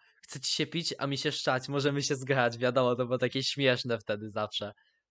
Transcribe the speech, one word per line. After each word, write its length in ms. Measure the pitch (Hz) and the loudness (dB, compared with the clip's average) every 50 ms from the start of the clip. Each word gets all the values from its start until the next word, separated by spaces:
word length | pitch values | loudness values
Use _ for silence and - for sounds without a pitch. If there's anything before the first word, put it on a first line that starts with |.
| _ _ _ _ | _ _ _ _
„Chce 180 | - - - 139 | -16 -14 -10 -6
ci 140 | - - - | -4 -2 -2
się 140 | - 151 | -2 -2
pić, 260 | - - 170 165 - - | -2 -2 -4 -4 -4 -4
a 100 | - 139 | -2 -2
mi 100 | 139 139 | -2 -2
się 140 | 135 - 147 | -2 -2 -2
szczać, 380 | 139 - - 151 131 127 - 139 | -2 -2 0 0 0 0 0 -2
możemy 340 | 143 143 135 147 139 143 139 | -2 0 0 2 0 0 0
się 120 | - 143 | -2 -2
zgrać”, 420 | 131 131 127 135 131 120 120 117 | -2 0 2 2 4 4 2 2
wiadomo, 380 | 117 127 127 120 135 127 123 120 | 0 0 2 4 4 4 4 4
to 100 | 120 127 | 2 0
było 120 | 120 127 | 0 0
takie 260 | 123 127 120 - 135 131 | 0 0 0 0 -2 -2
śmieszne 560 | - - 139 139 127 123 127 - 123 117 110 | -2 0 2 4 4 4 2 0 -2 -2 -2
wtedy 300 | - - 107 104 110 107 | -2 -4 -4 -4 -6 -6
zawsze. 440 | 101 110 107 104 - - 104 104 - _ _ _ _ _ _ _ | -4 -4 -2 -2 -4 -6 -8 -8 -10 _ _ _ _ _ _ _